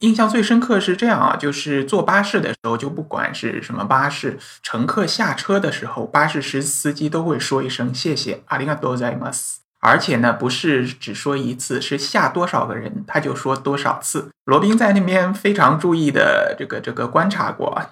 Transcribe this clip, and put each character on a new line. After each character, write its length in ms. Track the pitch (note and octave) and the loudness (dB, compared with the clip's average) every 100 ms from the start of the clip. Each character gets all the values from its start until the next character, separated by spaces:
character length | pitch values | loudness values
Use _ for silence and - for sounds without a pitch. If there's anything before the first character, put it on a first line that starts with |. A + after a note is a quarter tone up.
印 140 | A3 | 2
象 140 | A3 A3 | 4 4
最 120 | A#3 | 4
深 180 | G#3 A#3 | 4 4
刻 180 | B3 G#3+ | 4 2
是 180 | - F3+ | 2 0
这 100 | A#3 | 2
样 140 | F#3 | 2
啊， 160 | - - | 2 0
就 140 | D3 | -4
是 340 | C#3+ D#3 C#3 | -4 -2 -2
坐 180 | C3+ G3+ | 0 0
巴 200 | - G3 | 2 2
士 180 | G#3 G3+ | 2 0
的 100 | D#3 | -2
时 60 | A2+ | -4
候， 140 | A#2 A2+ | -4 -4
就 120 | C#3 | -4
不 140 | D#3 | -6
管 320 | D#3 - - | -6 -4 -4
是 260 | - A#2 - | -4 -6 -6
什 120 | - | -6
么 100 | - | -6
巴 240 | G2+ C3 C#3+ | 0 2 0
士， 300 | C#3+ C#3 - - - | -2 -6 -6 -12 -16
乘 240 | - A2+ C#3+ | -6 -2 0
客 200 | - E3+ | 0 0
下 280 | - G3 | 0 -2
车 240 | - - G3 | -2 -2 0
的 140 | E3+ | 0
时 140 | - A#2 | -4 -6
候， 200 | - A2 | -8 -2
巴 200 | C#3+ D#3 | 2 2
士 140 | D#3 C3+ C#3 | 0 -4 -4
司 320 | C#3+ - D3+ | -2 -2 -2
机 140 | C#3+ D3+ | -2 -2
都 160 | E3 | -2
会 140 | E3 C3 | -2 -2
说 240 | - C3+ | 0 -2
一 60 | C3 | -2
声 240 | B2+ B2 | -2 -4
“谢 200 | B2+ E3 | -2 -2
谢， 280 | C#3 - - - | -2 -4 -6 -4
あ 100 | C#3+ | -4
り 80 | C#3 | -2
が 100 | D3 | -2
と 120 | C3 | -2
う 80 | B2+ | -2
ご 0 | |
ざ 160 | A#2+ | -2
い 60 | B2 | -4
ま 140 | C3 | -6
す”。 240 | - - - _ _ | -8 -8 -10 _ _
而 180 | A2+ C#3 | 4 4
且 180 | - B2 | 4 2
呢， 160 | A#2+ | 2
不 160 | A2+ B2 | 2 -2
是 380 | B2 E3 C3+ B2 | 0 2 2 0
只 280 | - - | -6 -12
说 220 | G2+ C#3+ C#3 | -6 -4 -2
一 180 | B2 | -4
次， 260 | B2 - B2+ | -6 -6 -4
是 180 | - C#3 | -4 -4
下 300 | - G#3+ E3 | -2 2 2
多 180 | F3+ F3 | 0 0
少 200 | - - | 0 -2
个 100 | A2 | -4
人， 280 | A2+ - - | -8 -8 -4
他 120 | D3+ | -4
就 160 | C#3+ | -2
说 220 | B2+ C3 C3+ | -2 -2 -2
多 200 | C#3 C#3 | -2 -2
少 220 | C#3 - | -2 -2
次。 300 | - D#3+ - - | -4 -6 -8 -8
罗 160 | - E3+ | 2 4
宾 160 | G3+ A3+ | 6 4
在 140 | A3 | 4
那 80 | G3 | 4
边 320 | F#3 F#3 F3+ | 4 2 2
非 180 | G3 G3+ | 0 0
常 260 | G3+ C3 D#3 | 4 4 4
注 160 | F3 | 2
意 160 | E3 D3 | 2 2
的 440 | C#3+ - B2 - - | 4 4 4 2 -2
这 80 | - | -6
个， 140 | A2 | -8
这 120 | - | -6
个 160 | B2 B2 | -4 0
观 200 | C#3+ F3+ | 2 2
察 220 | G3 A2 | 0 -4
过 180 | G#2 - | -4 -4
啊， 200 | - - | -4 -8